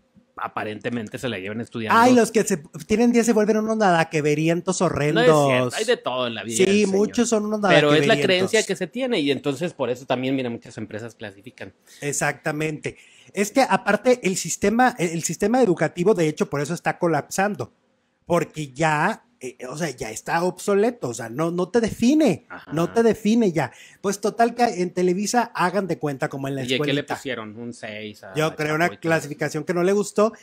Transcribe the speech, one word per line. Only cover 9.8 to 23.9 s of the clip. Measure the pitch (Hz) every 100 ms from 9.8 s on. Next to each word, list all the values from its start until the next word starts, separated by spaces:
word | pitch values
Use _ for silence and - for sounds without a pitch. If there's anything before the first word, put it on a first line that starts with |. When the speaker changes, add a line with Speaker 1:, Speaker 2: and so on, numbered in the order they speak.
| 120
Speaker 1:
eso | 123 139
también, | 127 131 135
mira, | 123
muchas | 117 127 117
empresas | 110 107 117 -
clasifican. | 107 98 110 - 98 _ _ -
Speaker 2:
Exactamente. | 143 135 147 139 160 151 156 151 127 - - _ -
Es | - 208
que | 269 240
aparte | 190 208 202 254 247
el | 185 185
sistema, | 160 - 196 233 254 -
el, | 170
el | 165
sistema | - 160 208 254
educativo, | 233 165 151 - 175
de | 180 156
hecho, | 151 202
por | 143
eso | 147
está | 170 170 -
colapsando. | 175 147 - - 202 160 117 _ _ _ _ _ -
Porque | 170 151 156 143
ya, | 123 160 151 180 226 _ _
eh, | 127 - 127
o | 151
sea, | 165
ya | 123 110
está | 117 - 165
obsoleto, | 180 175 - 202 220 240 131
o | 113
sea, | 113
no, | 120 165
no | 175 180
te | 233
define, | - - 233 311 277 156 -
Speaker 1:
Ajá. | - -
Speaker 2:
no | 151 175
te | 226
define | 233 - 208 233 214
ya. | 156 123 - -